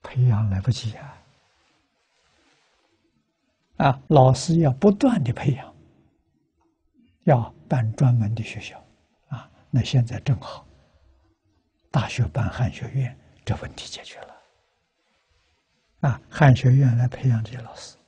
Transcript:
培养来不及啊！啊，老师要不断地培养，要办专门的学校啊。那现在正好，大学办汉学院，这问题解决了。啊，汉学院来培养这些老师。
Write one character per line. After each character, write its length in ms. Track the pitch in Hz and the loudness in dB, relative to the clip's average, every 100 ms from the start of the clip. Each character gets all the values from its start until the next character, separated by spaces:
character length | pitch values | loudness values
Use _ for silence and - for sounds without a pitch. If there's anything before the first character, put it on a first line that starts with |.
培 220 | - 127 | -6 0
养 240 | 127 104 110 | 2 2 0
来 100 | 95 | -2
不 100 | 110 | -2
及 240 | 107 113 - | -4 -8 -12
啊！ 220 | 139 - _ _ _ _ _ _ _ _ _ _ _ _ _ _ _ _ _ _ _ _ _ _ _ _ _ - | -20 -20 _ _ _ _ _ _ _ _ _ _ _ _ _ _ _ _ _ _ _ _ _ _ _ _ _ -2
啊， 260 | 143 131 - | -2 -2 2
老 240 | 147 131 | 6 6
师 260 | 127 - 165 | 4 0 2
要 140 | 151 | 2
不 200 | 127 208 | 4 2
断 300 | 202 277 202 | 4 0 2
地 80 | 120 | -2
培 200 | - - | -2 -2
养， 220 | 127 - - _ _ _ _ _ _ _ _ _ _ _ _ _ _ | -4 -10 -20 _ _ _ _ _ _ _ _ _ _ _ _ _ _
要 260 | - 127 113 - - | 2 2 2 -12 -6
办 220 | 135 110 | -2 -2
专 200 | - 131 | 2 2
门 180 | 120 104 | 4 0
的 80 | 113 | -4
学 180 | 110 107 | -8 -12
校 180 | - - _ _ _ _ _ | -16 -20 _ _ _ _ _
啊。 220 | - - _ _ | -18 -18 _ _
那 120 | 131 | -2
现 220 | - 131 | 0 0
在 160 | 117 - | 0 -4
正 180 | - 120 | -4 -4
好， 260 | - - - _ _ _ _ _ _ _ _ _ _ _ _ | -6 -18 -20 _ _ _ _ _ _ _ _ _ _ _ _
大 180 | 131 107 | -4 -2
学 160 | - 101 | -4 -4
办 200 | - 98 | -2 -6
汉 240 | - 127 | -4 -6
学 160 | - 113 | -6 -8
院， 280 | 135 123 - _ _ | -6 -6 -10 _ _
这 120 | - 98 | -8 -8
问 180 | 71 | -8
题 160 | - - | -16 -18
解 120 | - | -18
决 160 | - - | -20 -20
了。 220 | - - _ _ _ _ _ _ _ _ _ _ _ _ _ _ _ _ | -20 -20 _ _ _ _ _ _ _ _ _ _ _ _ _ _ _ _
啊， 200 | 147 - - | -4 -4 -10
汉 260 | - 143 | 4 6
学 180 | 123 131 | 6 4
院 240 | 131 131 117 | 4 4 2
来 100 | 123 | -2
培 220 | - 131 | 0 0
养 140 | 113 | 0
这 80 | 110 | -4
些 60 | 120 | -12
老 160 | 117 - | -16 -18
师。 200 | - - | -20 -20